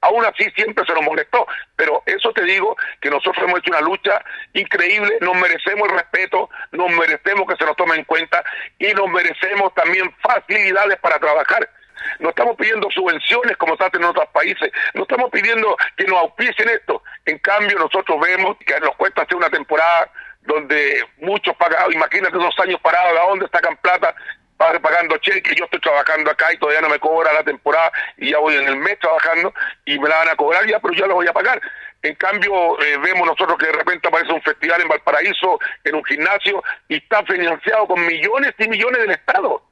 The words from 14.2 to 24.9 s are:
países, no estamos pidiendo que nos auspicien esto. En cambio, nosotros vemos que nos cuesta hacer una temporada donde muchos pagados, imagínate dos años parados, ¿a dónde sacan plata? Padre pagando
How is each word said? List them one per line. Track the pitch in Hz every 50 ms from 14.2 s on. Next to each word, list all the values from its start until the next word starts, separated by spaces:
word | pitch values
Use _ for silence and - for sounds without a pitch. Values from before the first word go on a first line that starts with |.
| 156 - _
países, | 156 151 - 156 - 160 139 - - - - -
no | - 185
estamos | - 269 247 254 247
pidiendo | - - 180 220 233 226 214 214 180 - - - -
que | - 190
nos | 190 185 180
auspicien | 170 165 _ - 233 247 208 - 214 226
esto. | 233 - - - 240 - _ - - - _
En | - 156 151
cambio, | _ - 196 208 208 202 202 190
nosotros | 165 147 - 190 185 - 165 151
vemos | 151 175 185 185 196 - 214 _
que | - - 143 151
nos | 156 147 - -
cuesta | - 190 - -
hacer | 160 - - 175
una | 175 160
temporada | - 165 143 _ 156 151 160 170 170 170 160 - _ - - - - _
donde | _ - 151 156 151 135 143 151 147 143 143 120 120 - _ _
muchos | 151 175 196 208 - 185 170
pagados, | _ 175 170 160 160 180 175 165
imagínate | 160 160 - - 208 196 180 170
dos | 185 175 175 - -
años | 190 180 180 165
parados, | _ 170 160 175 180 180 170 165
¿a | 170 185
dónde | 196 190 185 175
sacan | - 175 165 170 156 _
plata? | _ 180 180 180 - 170 - - - - - _ _ _ _
Padre | _ 151 165 160 170
pagando | 139 160